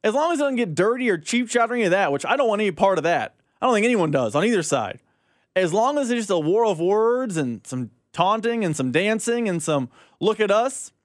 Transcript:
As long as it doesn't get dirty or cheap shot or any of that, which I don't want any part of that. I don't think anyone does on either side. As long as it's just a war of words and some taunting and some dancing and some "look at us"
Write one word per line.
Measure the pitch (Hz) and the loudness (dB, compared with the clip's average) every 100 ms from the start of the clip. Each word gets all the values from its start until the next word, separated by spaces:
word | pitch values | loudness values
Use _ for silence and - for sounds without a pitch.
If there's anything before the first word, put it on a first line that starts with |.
As | 208 | 0
long | 240 320 | 0 0
as | 330 | 0
it | |
doesn't | 285 254 | 0 0
get | 226 | -2
dirty | 151 202 247 247 | 0 0 0 -2
or | 175 | -2
cheap | - 240 240 | -2 -4 0
shot | 240 233 | 0 0
or | |
any | 247 | 0
of | 202 | 2
that, | 185 180 | 2 2
which | - - | -2 -2
I | 262 | 0
don't | 240 | 0
want | 208 | 0
any | 214 | -2
part | 156 196 185 | 2 2 2
of | |
that. | 156 160 110 _ _ _ | 0 0 -4 _ _ _
I | 254 | 0
don't | |
think | 220 | 2
anyone | 226 233 160 | 2 2 2
does | 143 117 | 0 0
on | 135 | 0
either | 214 220 | 0 0
side. | 156 135 101 - _ _ _ _ _ 185 | 0 -2 -4 -10 _ _ _ _ _ 0
As | 180 | 0
long | 190 247 294 | 2 2 0
as | 254 | -2
it's | 240 | -2
just | 202 | 0
a | 180 | 0
war | 156 208 226 | 2 2 2
of | 165 | 0
words | 170 208 226 247 254 165 | 0 2 2 0 -2 -2
and | 131 113 - | -4 -6 -8
some | 127 117 _ _ | -8 -8 _ _
taunting | - 180 220 220 233 | 0 0 2 -2 -2
and | 190 151 | -2 0
some | 127 | 0
dancing | 143 202 220 233 233 226 | 0 0 0 -2 -2 -2
and | 170 | -2
some | 160 147 123 - - _ | -2 -2 -4 -12 -20 _
"look | 196 214 | -2 0
at | 214 | 2
us" | 202 254 - - _ | 2 0 -4 -16 _